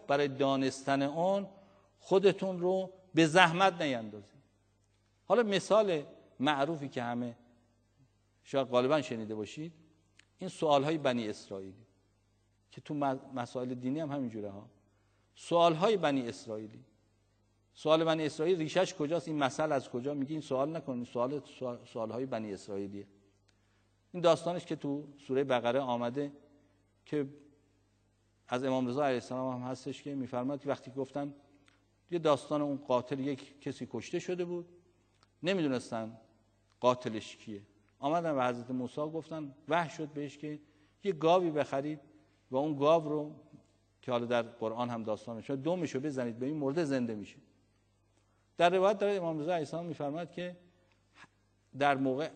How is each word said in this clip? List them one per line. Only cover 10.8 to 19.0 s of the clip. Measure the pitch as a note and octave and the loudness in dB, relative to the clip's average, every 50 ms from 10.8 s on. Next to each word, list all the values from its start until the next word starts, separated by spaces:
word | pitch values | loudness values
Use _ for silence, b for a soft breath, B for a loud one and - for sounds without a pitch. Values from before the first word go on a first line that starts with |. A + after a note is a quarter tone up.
| C3+ D3+ E3 | 6 4 0
بنی | D#3 C#3 C3+ B2 A#2+ A2+ G#2+ | 0 0 0 0 0 -2 -4
اسرائیلی | G2+ - - - G2+ G2 F#2+ F#2+ G2 A2 - _ _ _ _ _ _ _ _ _ _ _ _ _ _ _ _ _ | -6 -8 -10 -12 -10 -10 -10 -12 -16 -20 -20 _ _ _ _ _ _ _ _ _ _ _ _ _ _ _ _ _
که | - C3+ | -20 -16
تو | - - D#3 | -10 -8 -4
م-، | C#3+ C#3+ C3+ C3 C3 - - C3 | -2 0 0 -2 -2 -6 -10 -8
مسائل | B2+ A#2+ - - B2+ B2+ B2 C3 | -8 -8 -6 -6 -6 -6 -6 -6
دینی | B2 B2 B2+ C#3 D#3+ | -4 -4 -4 -2 -2
هم | E3 C#3+ | -4 -4
همینجوره | C#3+ C#3+ C3 A#2 A2 A2 G2+ G2+ | -4 -4 -4 -6 -6 -8 -8 -8
ها. | G2 G2+ A2+ - _ _ _ _ _ _ _ _ _ _ _ _ _ | -10 -12 -16 -20 _ _ _ _ _ _ _ _ _ _ _ _ _
سوالهای | - - - E3+ E3+ E3+ E3+ E3 D#3 F#3 A3 A3 | -12 -4 2 4 6 6 6 6 4 4 2 4
بنی | F#3 D#3+ D3+ C#3 C3+ A#2+ | 4 2 2 2 0 -2
اسرائیلی، | A#2+ B2 - - A2+ A2 G#2+ A2 G#2 A2 - - _ _ _ _ _ _ _ _ _ _ _ _ _ _ _ _ _ _ | -4 -8 -10 -10 -10 -8 -8 -10 -12 -16 -20 -20 _ _ _ _ _ _ _ _ _ _ _ _ _ _ _ _ _ _
سوال | - - D#3 D#3 D#3+ E3 | -2 2 4 6 6 6
بنی | E3 D#3+ D#3+ D#3 | 4 2 2 0
اسرائیل | C#3+ - - D#3 F3 F#3+ | -2 -2 0 2 2 2
ریشش | E3 D#3 D3 - F3 F#3+ F3+ - | 2 0 0 2 2 2 2 0
کجاست؟ | - | -2